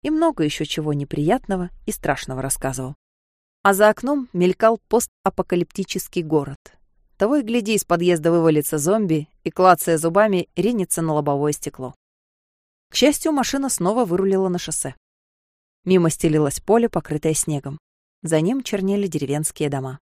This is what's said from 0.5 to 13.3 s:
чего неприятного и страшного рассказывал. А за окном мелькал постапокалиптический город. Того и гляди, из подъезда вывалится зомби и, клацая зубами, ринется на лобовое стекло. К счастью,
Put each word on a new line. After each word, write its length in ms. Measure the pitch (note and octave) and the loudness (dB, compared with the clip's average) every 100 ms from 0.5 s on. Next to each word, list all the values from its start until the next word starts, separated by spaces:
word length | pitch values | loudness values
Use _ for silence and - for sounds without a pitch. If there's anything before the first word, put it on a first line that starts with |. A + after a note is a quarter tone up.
| - | -2
чего 280 | D#3 - D3+ | -6 -4 -4
неприятного 760 | D3 C#3+ - D3+ B3+ - F#3 F3 - - | -4 -4 -2 0 0 0 -4 -4 -8 -10
и 60 | |
страшного 500 | - D3+ C3+ - C3 | -6 -4 -4 -4 -8
рассказывал. 520 | C3 - C3+ B2+ B2+ D3 _ _ _ _ _ _ | -6 -4 -4 -6 -10 -12 _ _ _ _ _ _
А 120 | G3 | 0
за 140 | G3 G#3+ | 4 4
окном 400 | G#3+ B3 D4 B3 | 4 -2 -4 -4
мелькал 460 | F3+ F3+ F#3 A3+ A3+ _ | 0 2 4 2 2 _
постапокалиптический 1300 | A#3+ - _ F#3+ - F3 F3 E3 - F#3 F#3+ - F3+ | 0 0 _ -4 -4 -2 -2 -2 -6 -8 -8 -6 -6
город. 540 | D#3+ D3+ C#3 C#3 - _ _ _ _ _ | 0 0 0 -12 -18 _ _ _ _ _
Того 200 | G3+ D4 | 0 2
и 60 | |
гляди, 320 | A3 A#3+ G#3 | 0 -2 0
из 100 | G#3 | -2
подъезда 460 | - E3+ F3 E3+ D#3+ | 0 0 2 2 2
вывалится 460 | E3+ E3 D3+ D3 D#3 | 4 4 2 0 -2
зомби 520 | C#3+ A3 G3+ D#3+ D3+ _ | 0 0 2 -2 -2 _
и, 80 | - | -10
клацая 460 | - F#3 F3+ - E3 | 4 6 6 2 0
зубами, 520 | E3 F3+ G#3+ F#3 - | 2 2 2 0 -2
ринется 460 | - G3 A#3+ F3+ - | -2 -2 -2 -4 -4
на 140 | E3 | -2
лобовое 380 | D3+ D3 C#3+ D3 | -2 -2 -2 -2
стекло. 420 | D3+ - - B2+ - _ _ _ _ _ _ _ _ _ | -4 -10 -12 -14 -14 _ _ _ _ _ _ _ _ _
К 40 | |
счастью, 380 | - C4+ C#4+ D#4+ | 2 4 4 -2